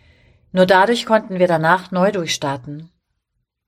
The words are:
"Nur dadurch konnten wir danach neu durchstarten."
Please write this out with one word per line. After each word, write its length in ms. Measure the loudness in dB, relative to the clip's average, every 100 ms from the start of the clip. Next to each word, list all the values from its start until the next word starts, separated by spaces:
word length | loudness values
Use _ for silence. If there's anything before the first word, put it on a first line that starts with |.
| _ _ _ _ _
"Nur 140 | 0 4
dadurch 400 | 4 2 0 0
konnten 340 | -2 0 0
wir 80 | 0
danach 440 | 2 2 0 -2
neu 200 | -2 0
durchstarten." 800 | -2 -6 -6 -6 -8 -10 -16 -18 _ _ _ _ _ _ _